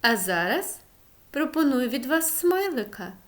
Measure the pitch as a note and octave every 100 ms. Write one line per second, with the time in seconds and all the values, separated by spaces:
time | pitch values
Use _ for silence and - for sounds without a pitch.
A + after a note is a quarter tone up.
0 | A#3 A3+ F#3+ F3+ F3+ C#4+ G4+ - - _
1 | - - - C#4+ D4+ D4+ D4+ B3+ B3 A#3
2 | B3 D#4+ D#4+ - F4 F#4 G4 C#4+ G#3 -
3 | F#3 F#3